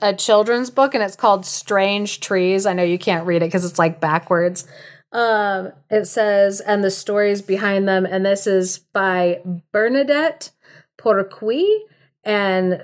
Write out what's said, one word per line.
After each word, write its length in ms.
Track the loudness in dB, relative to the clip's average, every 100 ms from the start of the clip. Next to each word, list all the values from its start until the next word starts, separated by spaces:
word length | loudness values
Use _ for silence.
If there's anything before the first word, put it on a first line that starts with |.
a 120 | -2
children's 560 | -2 2 2 4 0 -2
book, 240 | 0 0 0
and 80 |
it's 120 | -4 0
called 280 | 2 2 0
Strange 760 | -8 -2 0 2 0 -4 -8
Trees. 440 | -4 0 2 0 0
I 60 |
know 100 | 0
you 140 | 0 0
can't 280 | -2 -2 0
read 180 | 0
it 80 | 0
'cause 140 | -2 -2
it's, 120 | 0
like, 200 | 0 0
backwards. 640 | -2 -2 0 0 0 -4 -12 -18 -20 -20 _
Um, 640 | -2 0 0 0 -4 -6 -14 -4
it 160 | -2 0
says, 560 | 0 2 4 2 0
"And 220 | -2 0
the 80 | 0
stories 500 | -2 -2 0 0 0
behind 460 | -2 -2 0 0 2
them," 180 | 0 0
and 200 | -2 0
this 220 | 0 0
is 320 | 0 0 -6 _
by 480 | -2 0 0 0 -2 -6 -10 -6
Bernadette 800 | -2 0 2 2 0 0 -4 -12 _ _ -20 _ _
Porqui 680 | 0 0 -2 -6 -4 0 2 0 -2 _ _ _
and 560 | -2 0 0 0 0 -2